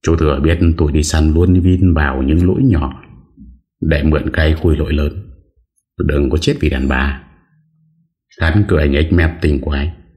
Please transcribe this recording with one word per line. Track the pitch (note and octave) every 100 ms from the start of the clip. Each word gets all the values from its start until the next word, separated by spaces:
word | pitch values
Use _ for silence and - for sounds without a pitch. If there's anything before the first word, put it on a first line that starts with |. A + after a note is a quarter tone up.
| -
Chú | E2
thừa | D#2 C#2
biết | D2+ F2 E2+ D#2+
tôi | D2+
đi | D2
săn | D2+ D#2+ D#2
luôn | D#2 F2 F2+
vin | F2+ F#2 F#2
vào | D#2 C#2+ C2+
những | C2+ D#2+ F2
lỗi | -
nhỏ | C3+ E2 C2+ - - - - _ - - _ _
để | D#2+ D2+
mượn | D2+ D#2 D#2+
cái | D#2 D#2
khui | D2+ F2 D2
lỗi | D2
lớn. | D2+ D2 - - - _ _ _ _ _ -
Đừng | - D2 C#2
có | D#2+
chết | G#2+ D3
vì | D#2
đàn | C2+ C2+
bà." | C2 C#2 C2+ - _ _ _ _ _ _ _ _ _ _ -
Hắn | D#2+ D#2+ G#2
cười | E2+ D2
nhếch | C#2+ D#2
mép | F2 D#2+ D#2
tinh | D2+ C#2
quái. | C#2+ C#2+ D#2 - -